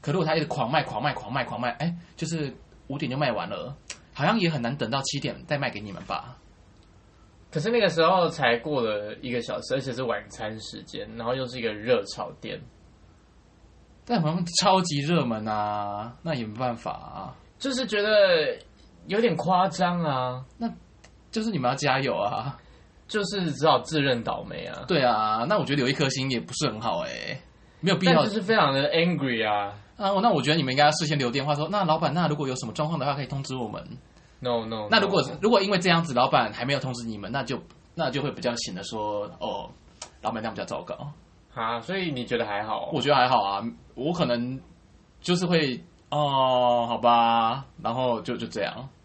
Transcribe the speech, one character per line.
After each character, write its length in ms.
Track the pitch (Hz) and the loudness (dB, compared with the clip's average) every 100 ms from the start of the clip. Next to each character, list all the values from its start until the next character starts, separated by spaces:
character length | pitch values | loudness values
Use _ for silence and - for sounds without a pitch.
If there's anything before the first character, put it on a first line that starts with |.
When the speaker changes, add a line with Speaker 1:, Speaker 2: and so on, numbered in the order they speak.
Speaker 1:
可 100 | - | -2
如 60 | 180 | 0
果 80 | 156 | 2
他 100 | 160 | 0
一 40 | |
直 60 | 156 | 0
狂 240 | - 117 | -2 0
卖、 120 | 151 | 0
狂 200 | 127 - | 0 -2
卖、 120 | 147 | -4
狂 180 | - 104 | -4 -6
卖、 100 | 131 | -4
狂 160 | 120 110 | -4 -4
卖， 120 | 123 - | -4 -2
哎， 180 | 165 170 - - | -4 -4 -12 -10
就 100 | 165 | -6
是 280 | 165 143 - - - - | -4 -6 -8 -20 -20 -12
五 100 | 139 | -6
点 120 | 135 | -4
就 60 | 131 | 0
卖 160 | 139 | 0
完 160 | 107 87 | -2 -4
了， 260 | 95 80 139 - - - | -6 -8 -12 -16 -18 -16
好 120 | - | -2
像 140 | 151 220 | 2 4
也 120 | 170 | 2
很 100 | 151 | 0
难 160 | 117 143 | -2 -2
等 140 | 110 | -2
到 100 | 135 | -2
七 180 | 135 143 | -2 -4
点 160 | 139 - - | -4 -8 -4
再 100 | 147 | -2
卖 140 | 131 | -2
给 100 | 104 | -6
你 100 | 107 | -10
们 120 | 92 | -12
吧。 320 | - 98 - - - - - - - - - _ - - - | -8 -8 -8 -18 -20 -20 -20 -20 -20 -20 -20 _ -20 -20 -8
Speaker 2:
可 100 | 156 | -4
是 100 | 180 | 0
那 100 | 233 | 2
个 80 | 196 | 2
时 160 | 165 | 4
候 240 | 165 185 170 | 4 6 2
才 300 | - 127 117 | 2 2 2
过 240 | 151 147 | 0 0
了 320 | 113 104 104 110 | 0 -2 -6 -10
一 100 | 120 | -6
个 80 | 120 | -6
小 180 | 117 104 | -4 -8
时， 120 | - | -2
而 60 | 135 | -4
且 100 | 135 | -2
是 120 | 120 | -4
晚 200 | 127 104 101 | -4 -4 -6
餐 320 | - 110 110 | -10 -8 -8
时 220 | - 107 | -12 -14
间， 260 | - - 104 113 | -14 -12 -10 -8
然 100 | 117 | -4
后 80 | |
又 120 | 131 127 | -2 -4
是 120 | 127 | -4
一 40 | |
个 100 | 113 | -4
热 320 | 104 113 120 98 | -4 2 2 2
炒 160 | - 107 - | -8 -10 -10
店。 180 | 113 98 - - - - - - _ _ _ _ - - _ - - | -12 -12 -14 -20 -20 -20 -20 -20 _ _ _ _ -20 -20 _ -20 -2
Speaker 1:
但 140 | 233 | 0
好 60 | 151 | 2
像 160 | 170 175 - | 0 -2 2
超 200 | 202 190 | 4 4
级 180 | 175 143 | 2 -2
热 240 | 143 175 | 0 0
门 200 | 123 110 110 | 0 -2 -2
啊， 680 | 107 104 104 104 101 113 120 | -2 -2 -2 -4 -6 -10 -10
那 100 | 165 | -8
也 120 | 143 110 | -6 -6
没 100 | 107 | -4
办 200 | 127 117 | -4 -4
法 160 | - | -8
啊。 420 | - - - 95 - - _ | -10 -12 -12 -12 -14 -20 _
Speaker 2:
就 140 | 277 | -6
是 120 | 254 226 | -4 -2
觉 140 | 208 | 0
得 560 | 208 214 196 165 143 113 - - - - - | 4 6 6 6 2 -2 -10 -20 -20 -20 -4
有 120 | 196 | 2
点 140 | 226 160 | 4 2
夸 300 | 175 185 190 | 2 4 4
张 320 | - 175 175 | 2 0 2
啊。 400 | 160 131 127 127 131 - | 0 0 -2 -4 -12 -6
Speaker 1:
那 140 | 233 - - - - - - | -6 -6 -20 -20 -20 -20 -8
就 100 | 226 | -4
是 80 | 220 | -2
你 80 | 185 | 0
们 100 | 127 | 0
要 60 | |
加 240 | 131 143 135 | 0 2 2
油 180 | 139 98 | 0 0
啊。 400 | 101 104 127 - - - - - - | -2 -2 -6 -10 -18 -20 -20 -20 -6
Speaker 2:
就 120 | 214 | -4
是 260 | 196 202 175 | -2 -2 -2
只 140 | 127 156 | 2 4
好 140 | 127 | 4
自 200 | - 156 | 2 0
认 220 | 139 120 | 2 2
倒 220 | - - | -2 -6
霉 200 | - 78 85 | -6 -10 -8
啊。 180 | - - | -10 0
Speaker 1:
对 160 | 165 | 4
啊， 420 | 123 110 107 110 123 | 4 4 2 2 2
那 100 | 160 | 0
我 60 | |
觉 100 | 127 | 2
得 20 | 143 | 2
留 60 | 127 | 2
一 40 | |
颗 160 | 139 139 | 2 0
星 220 | 135 131 | 0 -2
也 80 | 120 | -2
不 140 | 90 | -4
是 160 | - 147 | -4 -2
很 120 | 110 | -2
好 200 | 113 85 | -2 -2
欸， 400 | 65 62 64 - - - - - | -4 -6 -8 -10 -14 -20 -20 -4
没 100 | 170 | 0
有 60 | 175 | 2
必 100 | 180 | 6
要。 80 | |
Speaker 2:
但 100 | - | 6
就 60 | 127 | 4
是 100 | 220 | 0
非 140 | 190 | 2
常 180 | 220 151 | 4 4
的 160 | 135 143 | 4 2
angry 520 | 160 170 160 135 117 | 2 2 0 -2 0
啊。 300 | 107 104 101 104 - - | 0 0 -2 -8 -20 -4
Speaker 1:
啊， 140 | 302 294 | 0 2
那 80 | 240 | 2
我 100 | 170 | 2
觉 100 | 127 | 2
得 60 | 151 | 2
你 60 | |
们 100 | 131 | 2
应 60 | 131 | 4
该 60 | |
要 60 | 147 | 4
事 120 | 151 156 | 4 0
先 120 | 151 | 0
留 100 | 123 | 0
电 140 | 127 | 0
话 100 | 139 | -2
说 120 | 143 160 | -2 0
，“那 100 | 202 | 0
老 160 | 175 160 | 2 2
板， 160 | 160 | 2
那 140 | 156 165 | 0 0
如 80 | 147 | 0
果 100 | 139 | -2
有 80 | |
什 120 | 127 113 | -4 -6
么 60 | |
状 140 | 110 151 | -4 -4
况 140 | 165 | -2
的 60 | 135 | -2
话， 80 | |
可 80 | 139 | -2
以 40 | 131 | -4
通 160 | 139 | -6
知 140 | 135 131 | -6 -6
我 100 | 113 | -6
们。” 160 | 104 - 127 - - - _ | -8 -12 -16 -18 -20 -20 _
Speaker 2:
No, 280 | 123 117 110 | -2 -2 -2
no, 200 | 110 107 | -6 2
Speaker 1:
那 100 | 220 | 2
如 80 | 196 | 4
果， 120 | 165 | 2
Speaker 2:
no. 160 | 131 127 | 0 0
Speaker 1:
如 80 | 202 | 4
果 120 | 226 | 4
因 80 | 196 | 4
为 80 | 190 | 2
这 100 | 180 | 4
样 160 | 170 | 4
子， 80 | 165 | 4
老 140 | 120 131 | 2 4
板 240 | 147 113 | 4 2
还 120 | 110 | -2
没 100 | 123 | -2
有 40 | 139 | -2
通 140 | 131 | -2
知 120 | 120 117 | -6 -8
你 100 | 107 | -8
们， 140 | 98 | -6
那 100 | 135 | -6
就， 160 | 131 127 - - - | -4 -6 -8 -20 -16
那 160 | - 147 | -4 -2
就 120 | 135 | -2
会 80 | 139 | -4
比 100 | - | -2
较 140 | 123 | -4
显 200 | 117 - | -2 -6
得 100 | 92 | -8
说 380 | 98 110 107 104 101 87 | -8 -6 -4 -4 -6 -8
，“哦， 280 | 113 202 - - - - - - | -6 -6 -10 -16 -20 -18 -18 -8
老 100 | 110 | -6
板 100 | 113 | -6
这 60 | 113 | -6
样 80 | |
比 40 | 104 | -8
较 40 | |
糟 180 | 95 - | -8 -8
糕。” 280 | 87 - 143 - - - _ | -8 -10 -10 -16 -20 -20 _
Speaker 2:
啊， 260 | - 113 117 | -6 -4 -4
所 160 | 117 190 | -4 -4
以 140 | 180 | -2
你 160 | 127 113 | -4 -2
觉 100 | 120 | -2
得 80 | |
还 180 | 110 101 | -2 -4
好 220 | 110 110 | -4 -4
哦？ 60 | 120 | -2
Speaker 1:
我 80 | 151 | -2
觉 80 | 123 | 4
得 80 | 139 | 4
还 100 | 123 | 6
好 160 | 123 | 4
啊， 220 | 98 98 113 - - | 2 -2 -4 -10 -18
我 180 | - 139 | -6 -4
可 140 | 170 143 | 0 2
能 340 | 120 123 131 - - _ - _ _ | 0 -2 -6 -12 -20 _ -20 _ _
就 120 | - | -2
是 120 | 175 180 | 0 4
会 360 | 170 147 120 - - _ | 4 2 -2 -10 -20 _
，“哦， 760 | 147 147 135 131 127 123 120 117 | 0 2 4 4 6 6 4 2
好 120 | 117 | 4
吧。” 680 | 120 120 117 117 113 131 135 - | 6 8 6 6 4 0 -8 -6
然 120 | 113 | -4
后 260 | 123 127 117 | 0 0 0
就， 160 | - 120 | -2 -6
就 100 | 117 | -6
这 140 | 110 | -4
样。 300 | 98 113 135 - | -4 -4 -14 -18